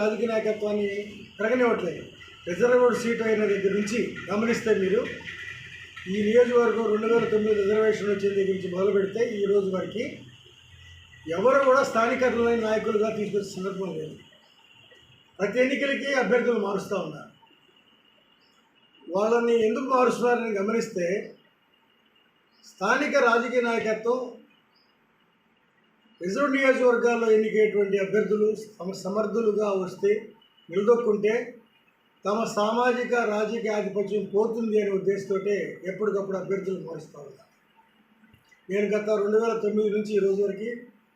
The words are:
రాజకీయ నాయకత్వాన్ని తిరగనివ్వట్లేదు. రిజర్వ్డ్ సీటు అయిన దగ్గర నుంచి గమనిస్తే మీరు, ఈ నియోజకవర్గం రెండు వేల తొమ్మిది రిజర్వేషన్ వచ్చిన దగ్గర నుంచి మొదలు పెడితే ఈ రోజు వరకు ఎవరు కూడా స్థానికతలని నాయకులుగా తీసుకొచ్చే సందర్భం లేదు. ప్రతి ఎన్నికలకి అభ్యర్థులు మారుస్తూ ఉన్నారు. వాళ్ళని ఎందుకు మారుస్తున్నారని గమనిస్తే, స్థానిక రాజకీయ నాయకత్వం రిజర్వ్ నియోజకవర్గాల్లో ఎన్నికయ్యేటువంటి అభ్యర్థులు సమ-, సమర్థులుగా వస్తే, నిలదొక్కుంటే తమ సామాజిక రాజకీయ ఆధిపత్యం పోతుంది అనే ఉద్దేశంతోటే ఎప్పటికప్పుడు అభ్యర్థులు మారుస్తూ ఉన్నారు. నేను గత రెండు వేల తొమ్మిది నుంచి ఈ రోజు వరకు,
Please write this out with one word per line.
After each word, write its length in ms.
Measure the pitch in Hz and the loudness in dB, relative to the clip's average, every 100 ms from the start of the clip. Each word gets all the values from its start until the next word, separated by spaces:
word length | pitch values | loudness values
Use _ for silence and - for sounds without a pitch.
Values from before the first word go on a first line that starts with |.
రాజకీయ 280 | 214 220 226 | 0 0 0
నాయకత్వాన్ని 540 | 220 214 214 208 208 202 202 208 - - - | 0 0 -2 -2 -2 -2 -4 -8 -12 -16 -4
తిరగనివ్వట్లేదు. 680 | 214 254 247 208 180 - - - - - - | 0 2 2 2 -2 -6 -12 -20 -20 -14 -10
రిజర్వ్డ్ 500 | 175 240 247 247 208 | 0 4 6 4 2
సీటు 240 | 233 226 220 | 0 -2 0
అయిన 120 | 214 208 | 2 2
దగ్గర 200 | 196 190 196 | 0 0 0
నుంచి 220 | 208 233 180 - - | 0 -2 -4 -6 -6
గమనిస్తే 440 | 202 233 233 226 202 | -2 0 0 2 2
మీరు, 180 | 185 208 269 - - - - - - - - - 185 | 2 0 -2 -6 -14 -14 -14 -16 -18 -20 -20 -14 -6
ఈ 40 | 202 208 | -2 4
నియోజకవర్గం 580 | 233 240 240 233 214 214 | 4 6 4 4 2 0
రెండు 160 | 208 220 | 0 2
వేల 120 | 233 214 | 2 2
తొమ్మిది 240 | 214 214 208 | 2 2 2
రిజర్వేషన్ 480 | 196 214 220 180 202 | 2 2 2 2 -2
వచ్చిన 180 | 202 196 196 | 0 0 0
దగ్గర 160 | 190 185 | 0 0
నుంచి 160 | 180 175 | -4 -2
మొదలు 180 | 196 196 | 0 2
పెడితే 240 | 190 220 240 208 | 0 0 -2 0
ఈ 40 | 196 | 0
రోజు 160 | 202 190 185 | 2 0 -2
వరకు 280 | 165 202 277 - - - - - - - - - - - 156 165 | -4 -6 -8 -10 -18 -20 -20 -20 -20 -20 -20 -20 -20 -16 -8 0
ఎవరు 220 | 226 277 269 | 4 4 6
కూడా 160 | 262 262 | 4 4
స్థానికతలని 720 | 226 233 254 254 233 233 233 220 | 2 2 2 2 2 2 2 0
నాయకులుగా 420 | 220 214 208 220 208 | 0 0 0 0 -2
తీసుకొచ్చే 340 | 202 202 - 185 | -4 -4 -4 -6
సందర్భం 340 | 190 180 190 156 | -8 -6 -8 -8
లేదు. 160 | 156 - - - _ _ _ - - - _ _ _ - | -10 -14 -20 -20 _ _ _ -20 -20 -20 _ _ _ -6
ప్రతి 200 | 196 240 | -2 0
ఎన్నికలకి 460 | 262 285 277 - 277 269 | 0 0 -2 -2 -2 0
అభ్యర్థులు 360 | 202 240 220 226 196 | 2 2 2 0 -2
మారుస్తూ 280 | 202 - 196 160 | -4 -4 -6 -6
ఉన్నారు. 240 | 151 - _ _ _ _ _ _ _ _ _ _ _ _ _ _ _ _ _ - | -10 -16 _ _ _ _ _ _ _ _ _ _ _ _ _ _ _ _ _ -6
వాళ్ళని 400 | 180 220 240 233 233 220 | -2 2 2 4 4 2
ఎందుకు 220 | 240 269 | 0 2
మారుస్తున్నారని 580 | 262 240 202 240 240 226 196 | 4 4 2 2 2 0 -2
గమనిస్తే, 480 | 202 226 - 185 175 202 - - _ _ _ _ _ _ _ _ _ _ _ _ - | -2 -2 -2 -2 -2 -2 -4 -14 _ _ _ _ _ _ _ _ _ _ _ _ -20
స్థానిక 460 | - 196 262 285 277 240 | -4 0 0 2 2 4
రాజకీయ 340 | 233 247 247 233 | 4 2 0 0
నాయకత్వం 540 | 226 214 214 233 254 247 - - _ _ _ _ _ _ _ _ _ _ _ _ _ _ _ _ - | 0 -2 -2 -2 -2 -4 -12 -20 _ _ _ _ _ _ _ _ _ _ _ _ _ _ _ _ -10
రిజర్వ్ 320 | 175 214 285 269 | -6 0 0 2
నియోజకవర్గాల్లో 680 | 262 233 247 233 233 233 226 214 | 2 4 4 4 2 2 4 4
ఎన్నికయ్యేటువంటి 600 | 214 214 214 196 196 196 | 4 2 2 2 0 0
అభ్యర్థులు 440 | 190 214 196 208 214 214 | 0 0 0 2 0 -2
సమ-, 340 | - - 175 190 | -8 -12 -10 -8
సమర్థులుగా 640 | 185 202 208 220 220 208 208 190 | -6 -4 -2 0 0 0 0 0
వస్తే, 300 | 180 - 196 214 - - _ _ - | -4 -2 0 0 -4 -18 _ _ -8
నిలదొక్కుంటే 640 | 175 208 240 226 208 208 233 247 - _ _ _ _ _ _ | 0 4 4 2 0 0 0 -4 -12 _ _ _ _ _ _
తమ 140 | 190 208 226 - | -4 -2 -2 -2
సామాజిక 560 | 208 233 247 233 240 240 214 | 0 2 0 0 0 0 0
రాజకీయ 400 | 208 214 226 208 208 | -2 -2 -4 -2 -2
ఆధిపత్యం 460 | 190 196 196 208 190 | -2 -4 -2 -4 -2
పోతుంది 420 | 202 226 226 226 214 | 0 0 -2 -2 0
అనే 100 | 196 190 | 0 0
ఉద్దేశంతోటే 560 | 180 196 - 190 202 202 156 - 175 | 0 -2 -2 -4 -2 -2 -4 -8 -10
ఎప్పటికప్పుడు 480 | 180 208 196 196 190 | -4 -2 -2 -4 -6
అభ్యర్థులు 400 | 180 190 185 185 160 | -4 -6 -4 -8 -10
మారుస్తూ 320 | 160 - 151 143 | -14 -16 -18 -20
ఉన్నారు. 240 | - _ _ _ _ _ _ _ _ _ _ _ _ - | -20 _ _ _ _ _ _ _ _ _ _ _ _ -6
నేను 180 | 196 202 | -2 0
గత 140 | 208 208 214 | 0 0 0
రెండు 160 | 202 220 | 2 2
వేల 100 | 233 214 208 | 2 0 0
తొమ్మిది 260 | 208 214 208 | 0 0 0
నుంచి 160 | 208 208 | -2 0
ఈ 40 | 196 | 2
రోజు 140 | 196 202 | 0 -2
వరకు, 240 | 190 226 240 - _ _ | -4 -8 -10 -14 _ _